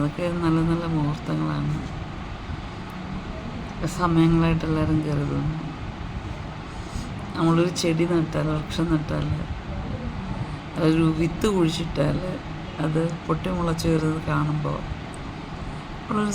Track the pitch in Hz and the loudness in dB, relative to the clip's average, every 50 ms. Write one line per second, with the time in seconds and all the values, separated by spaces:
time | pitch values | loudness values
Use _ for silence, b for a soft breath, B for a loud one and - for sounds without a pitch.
0 | 143 147 147 - 175 175 175 175 170 165 160 165 165 165 165 170 170 165 160 156 | 2 2 0 0 -2 0 0 2 2 4 4 4 4 4 2 2 2 0 0 2
1 | 147 143 147 - - 165 156 151 78 78 147 147 143 - 151 156 - - - - | 2 0 0 -2 -2 -2 0 0 0 0 0 0 0 0 0 -2 -2 -4 -6 -6
2 | - - - - - - - - - - - - - - - - - - - - | -8 -8 -8 -8 -8 -8 -8 -8 -8 -6 -6 -6 -6 -8 -8 -10 -10 -10 -10 -8
3 | - - - - - - - - - - - - - - - - 165 160 - 165 | -8 -8 -6 -6 -6 -6 -6 -6 -8 -6 -6 -6 -8 -8 -6 -4 -4 -4 0 0
4 | 180 170 165 165 165 165 160 165 165 165 165 160 160 160 156 156 156 156 156 156 | 2 4 6 6 6 8 6 6 6 4 4 2 2 0 2 2 2 4 2 2
5 | 151 151 147 143 143 139 139 143 143 151 156 160 160 139 139 - - - - - | 2 2 0 0 0 0 0 0 0 -2 -2 -4 -6 -6 -8 -8 -8 -8 -8 -8
6 | - - - - - - - - - - - - - - B B B B B B | -8 -8 -8 -8 -8 -6 -8 -8 -8 -8 -10 -10 -10 -10 B B B B B B
7 | B B - - - - - - 165 165 165 165 175 180 170 - - 170 160 160 | B B -8 -8 -8 -6 0 4 4 6 6 6 6 4 2 2 2 2 4 4
8 | 170 165 175 165 151 - - 156 147 156 156 151 151 - - - 165 170 160 151 | 4 4 4 2 2 2 0 0 0 2 0 0 -2 -2 -2 0 2 2 2 2
9 | 143 - 151 147 151 151 151 - - - - - - - - - - - - - | 2 0 0 0 0 0 0 -2 -2 -4 -6 -6 -6 -6 -6 -4 -4 -4 -4 -4
10 | - - - - - - - - - - - - - - - 147 165 156 160 165 | -4 -6 -6 -6 -6 -4 -4 -4 -4 -4 -6 -6 -8 -6 -2 2 4 4 6 6
11 | 165 160 160 156 170 160 - - - 220 196 185 165 160 - - 160 151 - 143 | 6 4 4 4 2 0 2 2 2 2 4 4 4 4 2 0 -2 -2 0 2
12 | 143 147 143 147 180 185 - - - - - - - - - - 151 156 156 160 | 2 2 2 0 -2 -4 -4 -6 -6 -8 -8 -8 -8 -8 -4 -2 0 2 2 2
13 | 165 165 160 - - - 160 156 - 185 185 175 170 170 165 165 - 165 160 156 | 2 2 0 -2 -2 0 0 0 0 0 0 0 0 0 0 0 2 2 4 4
14 | 156 156 156 160 156 156 151 147 147 151 151 151 147 143 143 - - - - - | 4 2 0 0 0 0 0 2 2 2 0 0 0 -2 -2 -2 -4 -6 -6 -8
15 | - - - - - - - - - - - - - - - - - - - - | -8 -8 -10 -8 -8 -8 -8 -10 -10 -10 -10 -8 -8 -8 -8 -8 -8 -10 -10 -8
16 | - - 226 214 208 208 | -6 -2 0 0 2 2